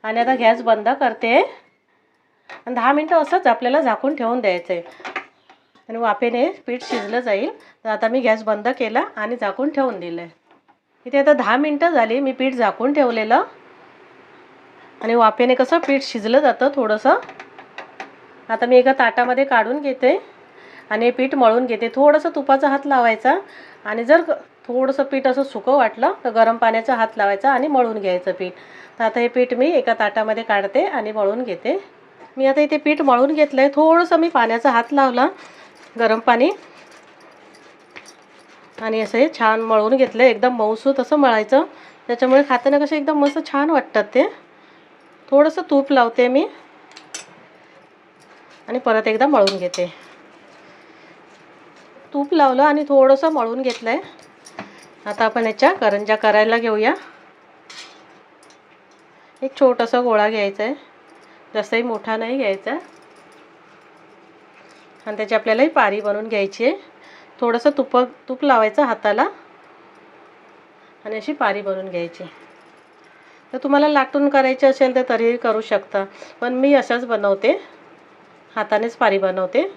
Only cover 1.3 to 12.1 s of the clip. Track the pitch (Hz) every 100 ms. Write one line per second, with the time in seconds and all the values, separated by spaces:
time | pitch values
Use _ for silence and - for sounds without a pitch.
1.3 | 262 403 - _ _ _ _ _ _ _
2.3 | _ _ - - 254 233 285 311 339 294
3.3 | 359 349 226 247 277 269 214 269 302 226
4.3 | 247 214 180 170 175 170 - - - -
5.3 | _ _ _ _ _ - 226 233 208 240
6.3 | 240 294 392 - 247 - 240 202 233 247
7.3 | 196 285 466 - _ 226 214 226 254 226
8.3 | 220 220 208 214 269 220 226 392 - 214
9.3 | 240 208 190 277 285 262 202 175 170 170
10.3 | _ _ _ _ _ _ _ 247 277 285
11.3 | 285 208 247 302 285 330 311 220